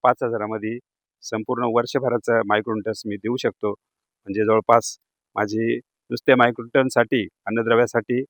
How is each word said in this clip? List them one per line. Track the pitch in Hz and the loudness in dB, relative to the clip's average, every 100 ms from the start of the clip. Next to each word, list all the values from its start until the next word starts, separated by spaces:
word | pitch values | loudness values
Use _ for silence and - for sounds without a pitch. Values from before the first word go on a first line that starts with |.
पाच | 127 127 | 0 0
हजारामध्ये | 123 113 107 110 107 120 _ _ _ _ | -2 -4 -6 -6 -6 -8 _ _ _ _
संपूर्ण | - 110 110 120 120 | -8 -8 -4 -4 0
वर्षभराचा | 117 123 139 127 117 - 117 | 0 0 -2 -2 -2 0 0
micronutrients | 101 107 110 107 104 107 107 | 2 0 0 -4 -4 -8 -8
मी | 101 | -6
देऊ | 110 127 | -4 -4
शकतो. | 117 - 107 | -4 -4 -6
म्हणजे | 101 _ _ _ _ 98 98 107 | -6 _ _ _ _ -8 -2 2
जवळपास | 110 - 117 - - _ _ _ 101 | 2 4 2 2 -14 _ _ _ -4
माझी | 104 110 113 123 - _ - | -4 -2 -2 -4 -8 _ -10
नुसत्या | 120 - 127 | -2 4 6
micronutrients-साठी, | 120 117 117 139 131 120 113 131 92 _ - | 6 2 -2 0 2 2 2 0 -2 _ -6
अन्नद्रव्यासाठी | 113 113 117 120 117 107 123 | -2 2 2 2 0 -2 -4